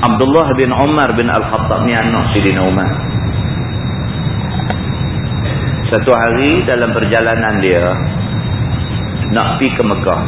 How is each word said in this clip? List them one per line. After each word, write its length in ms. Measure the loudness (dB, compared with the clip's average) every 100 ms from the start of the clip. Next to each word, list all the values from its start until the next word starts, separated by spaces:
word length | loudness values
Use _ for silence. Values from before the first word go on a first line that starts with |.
| 2
Abdullah 400 | 2 4 4 4 2
bin 160 | 2
Umar 380 | 2 2 2 2 2
bin 80 | 2
Al-Khattab 560 | 0 0 -2 0 0
ni 80 | 2
anak 400 | 2 2 0 2
Sayyidina 300 | 2 2 2
Umar. 240 | 2 2 0 -2 -2 -2 -2 -2 -2 -2 -4 -4 -4 -4 -4 -4 -4 -4 -4 -4 -2 -4 -4 -4 -4 -4 -4 -4 -2 -2 -2 -2 0
Satu 240 | 0 2 2
hari 480 | 2 2 2 2
dalam 320 | 2 0 0 0
perjalanan 640 | 0 2 2 0 0 0
dia 240 | 2 2 2 0 -2 -2 -4 -4 -2 -2 -2 -2 -4 -4 -4 -4 -2 0
nak 240 | 0 0
pergi 160 | 0 0
ke 80 |
Mekah 380 | 0 0 0 0